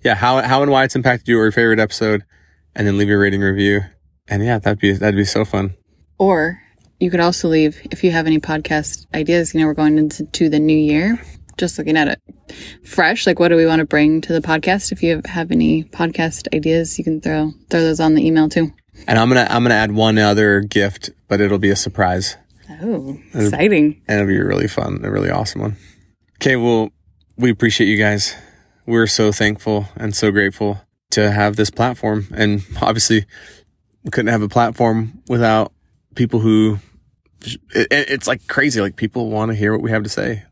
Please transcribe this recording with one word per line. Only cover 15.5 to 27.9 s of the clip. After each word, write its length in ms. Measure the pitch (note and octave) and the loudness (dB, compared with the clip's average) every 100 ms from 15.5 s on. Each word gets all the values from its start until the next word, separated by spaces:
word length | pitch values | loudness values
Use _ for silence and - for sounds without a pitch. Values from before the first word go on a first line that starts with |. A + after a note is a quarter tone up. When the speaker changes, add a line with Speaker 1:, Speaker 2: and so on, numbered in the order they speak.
Speaker 2:
any 340 | E3 D#3 D#3+ | 0 2 0
podcast 680 | D#3+ - E3+ - E3 - - | -2 -4 -4 -2 -4 -4 -6
ideas, 420 | D#3 D#3 E3 E3 - | -4 0 0 -2 -6
you 80 | |
can 160 | - D#3 | -4 -4
throw, 320 | D#3+ D#3 D#3 D3+ _ | -4 -2 -4 -6 _
throw 120 | E3+ | 0
those 180 | E3 D#3+ | 0 2
on 140 | D#3+ | 2
the 100 | D#3 | 4
email 240 | D#3 D#3+ D#3 | 4 2 2
too. 240 | E3+ D#3+ - _ - - | 0 -2 -6 _ -16 -2
Speaker 1:
And 120 | A#2 | 0
I'm 100 | A#2 | 4
gonna, 180 | B2+ A#2+ | 2 2
I'm 120 | A#2+ | 0
gonna 120 | A#2+ | 2
add 180 | A2 A2 | 2 2
one 240 | G#2 A2 A2 | 2 2 4
other 420 | G#2+ G#2 G#2+ G2+ | 4 4 4 2
gift, 500 | G2+ G#2 G2+ F#2+ - - _ | 2 0 0 -4 -16 -18 _
but 120 | G2+ | 0
it'll 180 | G2+ G2+ | 2 2
be 120 | G2 | 0
a 60 | G2 | 0
surprise. 600 | - - F#2 F2+ F#2 - _ _ - | -4 -2 -2 0 -4 -10 _ _ -20
Speaker 2:
Oh, 480 | - F#3+ G3 C3+ C#3 - | -12 -6 -6 -6 -14 -12
Speaker 1:
It'll, 120 | - G#2 | -2 -2
Speaker 2:
exciting. 540 | C3+ F#3 F#3+ D3+ D3+ - | 2 2 4 2 0 -4
Speaker 1:
and 140 | G#2 | -2
it'll 80 | G2 | 0
be 100 | F#2+ | 0
a 60 | |
really 240 | - G1+ - | 0 -2 -2
fun, 360 | - - G1+ | -2 -2 -4
a 60 | G1+ | -4
really 200 | G1+ G1+ | -4 -2
awesome 300 | G1+ G#2 - | -2 -4 -6
one. 160 | G#2 G2+ - _ _ _ _ _ | -6 -8 -14 _ _ _ _ _
Okay, 180 | C#3 | -2
well, 360 | C3 A#2+ A#2 A2 _ _ _ _ - | 0 2 0 -2 _ _ _ _ -2
we 140 | B2 | 0
appreciate 380 | A2 A#2 - | 2 0 2
you 80 | G#2+ | 2